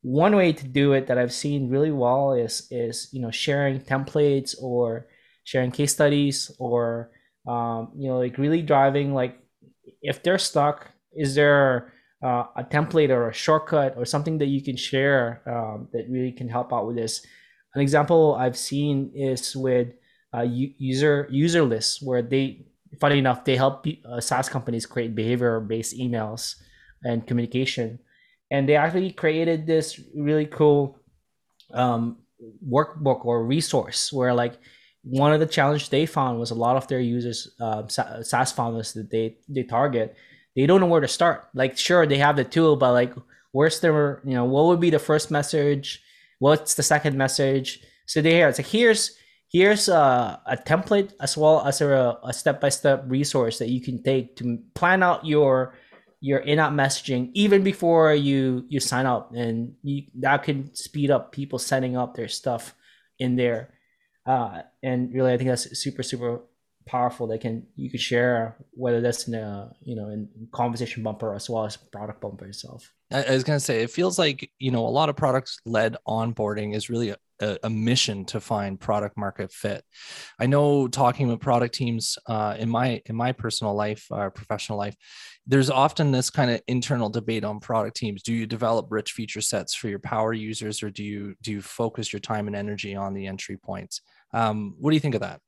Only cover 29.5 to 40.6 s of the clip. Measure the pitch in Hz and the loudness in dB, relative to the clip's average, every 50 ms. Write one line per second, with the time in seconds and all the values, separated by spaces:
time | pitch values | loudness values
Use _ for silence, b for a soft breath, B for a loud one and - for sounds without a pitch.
29.5 | 165 156 156 165 160 160 151 - - - - - - 147 147 147 151 151 151 151 | 0 0 0 0 0 0 0 -2 -10 -16 -18 -14 -8 -4 0 2 2 2 0 -2
30.5 | - - 156 151 147 143 143 139 - _ _ _ _ _ _ _ _ _ _ _ | 0 4 6 6 6 6 4 0 -6 _ _ _ _ _ _ _ _ _ _ _
31.5 | _ _ _ _ - 120 127 123 120 117 117 117 117 - _ _ _ _ 117 110 | _ _ _ _ -2 0 2 2 2 0 -2 -4 -6 -10 _ _ _ _ -20 -20
32.5 | 107 - 196 135 123 139 156 151 - 156 151 135 127 123 - 120 120 117 117 117 | -20 -14 -6 0 2 2 2 0 -4 -2 0 0 0 0 0 -2 0 0 0 0
33.5 | 139 165 160 - - 131 107 - - - - - 151 135 127 127 123 120 120 120 | 0 0 0 0 0 -2 -2 -2 -4 -6 -6 -4 -2 0 0 2 2 2 0 -2
34.5 | 120 b b b b b b b b b _ 131 127 135 143 147 156 151 160 156 | -4 b b b b b b b b b _ -4 0 4 4 6 6 4 2 2
35.5 | - - 139 139 151 147 143 - - 139 160 156 - 151 135 127 120 117 117 113 | 2 2 2 2 2 0 -2 0 0 0 0 0 0 -2 0 0 -2 -4 -4 -4
36.5 | 120 113 117 120 127 135 131 - 135 127 127 120 120 123 120 120 113 - - - | -2 0 2 2 2 2 0 -2 -2 -2 0 0 0 -2 -2 -4 -6 -8 -12 -14
37.5 | _ _ 117 110 110 107 107 110 - - 113 - 110 117 113 - - 120 131 127 | _ _ -4 -4 -4 -4 -6 -6 -4 -4 -4 -4 -6 -12 -6 -2 0 0 0 0
38.5 | - - 120 117 113 113 107 - - 110 107 - - 113 113 113 113 _ _ - | 0 -4 -4 -2 -4 -6 -8 -8 -10 -10 -10 -4 -2 -2 -2 -2 -4 _ _ -8
39.5 | 143 135 123 123 156 143 139 143 127 117 110 110 b b b b b b b b | -6 -6 -4 -2 0 0 0 2 0 -2 -2 -4 b b b b b b b b
40.5 | b 127 | b 2